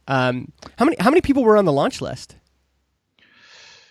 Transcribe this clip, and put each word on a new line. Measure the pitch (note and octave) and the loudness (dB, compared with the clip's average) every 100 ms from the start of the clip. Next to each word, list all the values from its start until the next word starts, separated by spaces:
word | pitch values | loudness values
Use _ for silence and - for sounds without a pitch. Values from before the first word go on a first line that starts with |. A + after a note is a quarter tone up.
| - | -6
Um, | C3+ B2+ B2 - - - - | -2 -2 -4 -10 -18 -14 -2
how | C4+ | -2
many, | D4+ | 0
how | G3 | 2
many | E4+ | 2
people | - C4+ | 2 2
were | A3 G#3+ | 4 4
on | F#3 | 4
the | |
launch | C#3 G3 - | 2 -2 -4
list? | C3 C3 - - _ _ _ _ _ _ _ _ _ _ _ - - - _ | -10 -12 -16 -20 _ _ _ _ _ _ _ _ _ _ _ -20 -20 -20 _